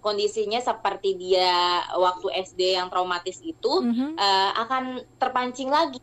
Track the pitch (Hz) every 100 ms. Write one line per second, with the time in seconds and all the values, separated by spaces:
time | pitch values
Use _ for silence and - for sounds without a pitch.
0 | 214 202 208 226 208 226 247 220 202 190
1 | 196 185 185 185 180 180 175 175 - 165
2 | 180 180 190 180 185 - 185 185 180 185
3 | 180 175 185 180 160 160 - 339 240 233
4 | 277 320 202 190 196 - 226 262 254 254
5 | - _ 254 - 247 247 262 294 330 254